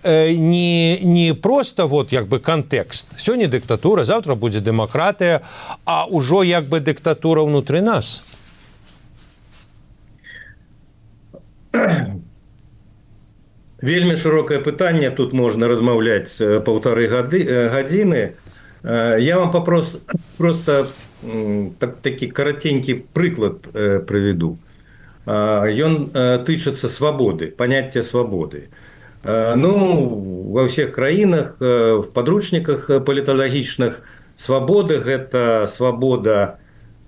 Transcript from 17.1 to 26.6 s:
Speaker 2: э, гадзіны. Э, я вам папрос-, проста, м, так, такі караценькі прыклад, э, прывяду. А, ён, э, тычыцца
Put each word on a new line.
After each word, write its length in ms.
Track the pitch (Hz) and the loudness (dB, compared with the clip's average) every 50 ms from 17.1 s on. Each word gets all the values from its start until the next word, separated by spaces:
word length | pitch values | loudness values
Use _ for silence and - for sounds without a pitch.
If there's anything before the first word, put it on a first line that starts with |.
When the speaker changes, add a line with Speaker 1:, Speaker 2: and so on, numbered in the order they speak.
| 120 127 123 135 170 185 170 | 2 0 0 0 0 0 0
Speaker 2:
э, 260 | - 127 123 120 113 123 | 2 0 2 2 2 0
гадзіны. 600 | 135 135 139 170 202 214 185 160 120 101 82 - - - - - - - - - - - | 0 -2 0 0 0 2 2 2 0 -2 -4 -6 -14 -20 -20 -20 -20 -20 -20 -20 -14 -6
Э, 340 | 117 117 117 113 117 113 113 | -4 -2 0 2 2 2 2
я 200 | 123 156 175 185 | 2 2 2 2
вам 120 | 175 165 | 0 2
папрос-, 460 | 170 170 - 170 175 165 165 - - - - - - 165 - - - | 0 0 0 2 2 2 0 -2 -8 -14 -14 -8 -8 -8 -8 -10 -6
проста, 480 | - 165 170 160 165 - 156 143 139 135 139 - - - - - - - | -2 0 0 0 0 0 0 0 2 0 -2 -6 -16 -20 -20 -20 -16 -12
м, 500 | 117 113 110 107 104 104 104 101 90 - - | -8 -6 -4 -4 -2 -2 -2 -4 -6 -6 -6
так, 180 | 131 123 - - | -6 -6 -6 -6
такі 260 | - 131 127 - 127 | -6 -6 -6 -4 -8
караценькі 760 | 123 - - 139 147 143 143 - 156 139 127 127 135 123 127 - - - | -8 -4 -2 -2 -2 -2 -2 -2 -2 -2 0 0 -2 -4 -6 -6 -6 -2
прыклад, 520 | 165 175 180 165 120 107 95 - - - - - | 0 0 0 0 0 -2 -2 -4 -6 -16 -14 -6
э, 260 | 107 104 101 98 95 95 | -2 0 0 0 0 -2
прывяду. 520 | - 101 101 101 101 95 85 82 80 85 - - - - - - - - - - - - - - | 0 0 0 2 2 0 0 -2 -4 -4 -6 -14 -20 -20 -20 -20 -20 -20 -20 -20 -20 -20 -16 -8
А, 400 | - 107 107 104 107 107 101 104 107 | -4 -2 0 0 2 2 2 2 0
ён, 400 | 104 123 156 160 160 147 143 143 - | 0 0 0 0 0 0 -2 -4 -2
э, 260 | 135 127 123 123 123 127 | 0 2 2 2 0 0
тычыцца 420 | 160 160 160 | -2 -2 -2